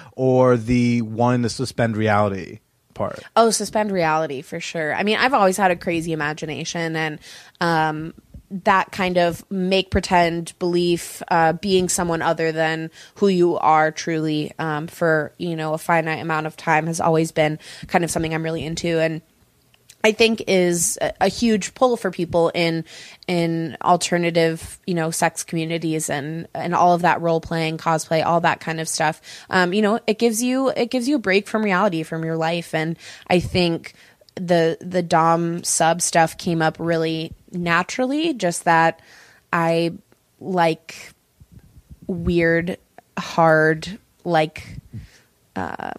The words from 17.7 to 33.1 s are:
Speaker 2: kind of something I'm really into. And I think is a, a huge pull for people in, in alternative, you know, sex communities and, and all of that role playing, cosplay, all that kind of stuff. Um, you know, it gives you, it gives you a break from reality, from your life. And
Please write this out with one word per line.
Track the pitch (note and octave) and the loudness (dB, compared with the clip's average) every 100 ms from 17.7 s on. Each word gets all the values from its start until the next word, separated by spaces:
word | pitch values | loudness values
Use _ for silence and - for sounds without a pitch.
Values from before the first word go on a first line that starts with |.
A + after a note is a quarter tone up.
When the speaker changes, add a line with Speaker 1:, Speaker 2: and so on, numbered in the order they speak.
| - - | -18 -2
Speaker 2:
kind | F3+ | 0
of | E3+ | 0
something | E3+ D#3+ | -2 -4
I'm | D#3+ | -4
really | D#3+ D#3+ | -4 -6
into. | D3 E3 E3+ E3 | -6 -4 -2 0
And | D#3+ D#3+ - _ _ _ _ _ _ _ | 0 -2 -10 _ _ _ _ _ _ _
I | - | 0
think | G#3+ A3+ A3 - | 4 2 2 0
is | F#3 F3 F3 - - | 2 2 0 -2 -4
a, | D3+ - | -6 -2
a | G3 | -2
huge | - A#3 G#3+ - | 0 0 0 -2
pull | - C4 A#3 | 0 0 0
for | F#3+ | -4
people | F3+ D#3+ E3+ E3 | -4 -2 2 2
in, | F3 E3+ E3 D#3+ - - - - | 2 0 -2 -6 -16 -20 -12 -4
in | F3 E3+ E3 E3 - | -2 0 -2 -6 -4
alternative, | - F3 - F3 E3+ E3 E3 D#3+ - - - | 0 2 2 -2 0 2 0 -2 -10 -12 -6
you | |
know, | F3 D#3+ | -4 -2
sex | - E3 - | -2 -2 -2
communities | - E3+ D#3+ E3 E3 D#3 - | -6 -4 -4 -4 -2 -4 -4
and, | C#3+ D3 E3 - | -4 -6 -8 -10
and | D3+ E3+ | -8 -2
all | E3+ F3 | 2 4
of | F3 | 4
that | F3 - | 2 2
role | E3 E3 | 0 0
playing, | - E3 D#3+ D#3+ | -2 -2 -2 -2
cosplay, | E3+ D#3+ - D#3+ | -2 -2 0 0
all | - E3+ | 2 2
that | E3+ - | 2 0
kind | - D#3+ | -4 -6
of | D#3+ | -6
stuff. | - D#3 - - - - | -2 -2 -2 -12 -20 -2
Um, | F#3 F3+ | 2 2
you | G3+ | 2
know, | G#3 A3+ - | 2 0 -2
it | G#3+ | 0
gives | A#3 G#3+ | 0 0
you, | B3 C4 C4+ | -2 0 0
it | - A#3+ | -2 -2
gives | B3+ A#3+ | -2 0
you | D4 | 0
a | |
break | G3+ G3 G3+ | 2 0 2
from | A3 | -2
reality, | G#3+ F3+ G#3 E3 | 2 2 2 0
from | D#3+ E3 | -4 -6
your | E3 E3 | -4 -2
life. | D#3+ E3+ - | -2 -2 -4
And | D#3+ D#3+ E3 - | -4 -4 -6 -12